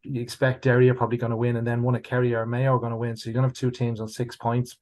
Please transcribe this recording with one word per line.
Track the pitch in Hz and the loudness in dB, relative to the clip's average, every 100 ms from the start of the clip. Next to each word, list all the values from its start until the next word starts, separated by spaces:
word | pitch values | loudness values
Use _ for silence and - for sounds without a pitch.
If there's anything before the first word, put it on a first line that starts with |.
you | - 127 | -8 -6
expect | 120 - 131 127 | -6 0 0 2
Derry | 131 123 127 | 4 6 6
are | |
probably | 127 110 120 | 4 0 0
gonna | 117 113 | -2 0
win, | 120 117 | 0 0
and | 117 | 0
then | 120 | 0
one | 123 | 0
of | 117 | 0
Kerry | - 127 123 | -2 0 0
or | 113 113 | 0 -2
Mayo | 123 135 123 | 0 2 2
are | |
gonna | 117 113 | 0 -4
win. | 120 | -6
So | 110 113 | -6 -4
you're | |
gonna | 120 131 | 0 0
have | |
two | - 127 | 0 -4
teams | 123 120 110 | 0 -2 -2
on | 110 | -6
six | - 120 | -6 -8
points | - 117 123 120 - | -4 -2 -2 -2 -8